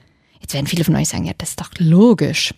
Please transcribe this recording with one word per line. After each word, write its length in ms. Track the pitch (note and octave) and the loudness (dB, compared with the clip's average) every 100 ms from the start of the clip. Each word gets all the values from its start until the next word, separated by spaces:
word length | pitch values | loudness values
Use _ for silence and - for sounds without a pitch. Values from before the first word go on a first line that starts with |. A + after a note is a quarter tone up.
| _ _ _ _ | _ _ _ _
Jetzt 140 | - | -10
werden 120 | C#3 C#3+ | -6 -4
viele 200 | E3+ D#3+ | -2 0
von 100 | C#3+ | 0
euch 140 | D3+ | -2
sagen, 160 | - E3 | -4 -8
„Ja, 80 | - | -8
das 120 | - | -12
ist 100 | - | -12
doch 120 | - - | -10 -2
logisch.“ 760 | D#3+ F3 A#3+ G3+ C#3+ - - | 2 6 6 4 0 -2 -6